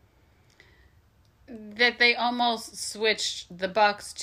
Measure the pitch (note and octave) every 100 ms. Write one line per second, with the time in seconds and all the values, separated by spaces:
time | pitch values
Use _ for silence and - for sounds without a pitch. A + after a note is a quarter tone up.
0 | _ _ _ _ _ _ _ _ _ _
1 | _ _ _ _ - A3+ G#3+ G#3 A#3+ A#3
2 | A#3+ A#3 A#3 A#3+ A#3+ A3+ - - - G#3
3 | A3 G#3 - - - F3 F#3 G3+ G#3 G#3
4 | - -